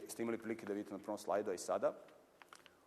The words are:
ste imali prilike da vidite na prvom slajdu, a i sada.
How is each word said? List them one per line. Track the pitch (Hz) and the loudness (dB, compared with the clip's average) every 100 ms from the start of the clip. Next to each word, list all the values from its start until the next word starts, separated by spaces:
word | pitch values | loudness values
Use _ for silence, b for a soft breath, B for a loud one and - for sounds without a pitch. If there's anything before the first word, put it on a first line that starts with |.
| - | -4
ste | - | -2
imali | 117 113 | 0 0
prilike | 110 113 101 | -2 -2 0
da | |
vidite | 101 101 | -2 -2
na | 98 | -4
prvom | - 104 | -4 -2
slajdu, | - 101 107 | 4 4 4
a | |
i | 87 | 0
sada. | - 98 139 - - - - - - b b b | 2 4 4 0 -12 -20 -20 -20 -18 b b b